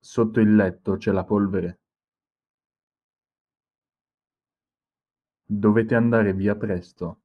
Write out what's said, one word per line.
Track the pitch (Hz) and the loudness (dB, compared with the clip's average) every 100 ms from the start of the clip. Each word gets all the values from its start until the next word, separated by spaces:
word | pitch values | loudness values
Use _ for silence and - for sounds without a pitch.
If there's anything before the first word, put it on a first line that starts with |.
Sotto | - - 113 113 | -8 -2 -2 2
il | 107 107 | 4 4
letto | 95 90 - 95 | 2 -2 -6 -4
c'è | - | -2
la | 95 | -2
polvere. | 92 104 101 95 87 87 _ _ _ _ _ _ _ _ _ _ _ _ _ _ _ _ _ _ _ _ _ _ _ _ _ _ _ _ _ _ _ _ _ _ _ _ | -2 -2 0 -2 -6 -10 _ _ _ _ _ _ _ _ _ _ _ _ _ _ _ _ _ _ _ _ _ _ _ _ _ _ _ _ _ _ _ _ _ _ _ _
Dovete | _ 104 107 107 113 | _ -2 2 2 2
andare | 120 117 117 104 | 0 2 2 2
via | 95 98 104 | 0 -2 -4
presto. | 107 90 - _ 87 - | -4 -6 -8 _ -12 -12